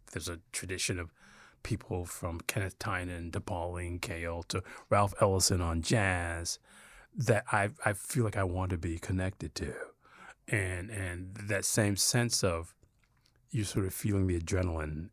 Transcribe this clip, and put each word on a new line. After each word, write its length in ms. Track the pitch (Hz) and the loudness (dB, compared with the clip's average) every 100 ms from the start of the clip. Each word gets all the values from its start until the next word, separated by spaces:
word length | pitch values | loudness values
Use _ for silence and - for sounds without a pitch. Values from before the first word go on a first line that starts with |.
| - | -12
there's 180 | 98 87 | -8 -6
a 100 | 82 - | -8 -10
tradition 480 | - 90 92 - 92 | -10 -6 -4 -2 -2
of 120 | 82 - - - - - | -6 -12 -20 -20 -20 -12
people 440 | - 101 - 90 87 | -4 -4 -2 -4 -4
from 340 | - 90 85 - | -6 -4 -4 -2
Kenneth 320 | - 95 - | -2 -2 -2
Tynan 520 | - 92 90 87 85 | -2 0 -2 -6 -6
to 100 | 92 | -6
Pauline 580 | - 90 85 87 87 87 | -4 -4 -4 -4 -4 -6
Kael 480 | - 85 85 85 82 | -6 -6 -4 -6 -4
to 160 | 95 - - - | -4 -4 -10 2
Ralph 240 | 101 101 - | 4 4 4
Ellison 420 | 104 95 - 92 | 4 6 4 4
on 200 | 85 82 | 2 2
jazz 760 | 76 120 95 90 85 85 85 - _ - - - - 220 | 2 4 4 2 0 -4 -4 -8 _ -20 -20 -20 -10 -2
that 280 | 113 107 - | 4 4 4
I, 180 | 104 104 - - | 2 2 0 -2
I 80 | |
feel 300 | 98 - - | -2 -2 0
like 140 | 110 101 | 0 2
I 60 | |
want 260 | 95 90 92 | 0 0 0
to 60 | 90 | 0
be 200 | 87 82 | -2 -4
connected 580 | - 92 92 - 76 - | -2 0 -2 -4 -8 -6
to. 180 | 73 - - - _ - - - - | -6 -6 -10 -14 _ -20 -20 -18 -2
And, 420 | 107 92 90 98 | 0 0 -4 -6
and 460 | 107 95 87 92 101 | -6 -6 -6 -8 -8
that 300 | 104 101 - | -4 -2 0
same 300 | - 104 98 | 2 4 4
sense 460 | - 123 120 - | 2 4 2 2
of 300 | 98 82 85 - _ _ _ _ _ _ _ | 2 0 -4 -12 _ _ _ _ _ _ _
you 120 | - | -2
sort 220 | 104 - 95 | 0 0 0
of 80 | |
feeling 340 | - 110 98 95 | 0 2 4 4
the 120 | 85 | 2
adrenaline 680 | 82 92 90 80 76 76 90 | 2 2 2 0 -2 -4 -8